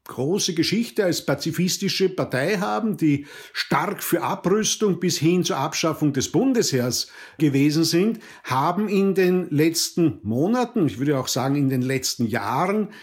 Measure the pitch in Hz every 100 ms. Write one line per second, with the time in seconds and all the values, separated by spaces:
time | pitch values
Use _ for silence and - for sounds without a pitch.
0 | - - 135 196 - 165 160 196 233 -
1 | 190 165 - 143 170 151 180 - 196 -
2 | 190 185 131 127 147 208 208 214 220 180
3 | 160 143 143 - - - - 139 170 196
4 | - 170 131 190 175 208 214 - 208 170
5 | 180 156 156 180 175 175 151 - 165 151
6 | 151 135 123 151 262 240 160 131 123 -
7 | - - - - 151 135 147 151 160 170
8 | 208 226 - - - 131 151 180 208 196
9 | 196 185 185 185 175 143 165 160 - -
10 | 165 101 101 117 170 240 240 233 151 98
11 | 143 135 127 131 131 143 135 131 127 131
12 | 131 - 117 113 104 127 185 208 208 -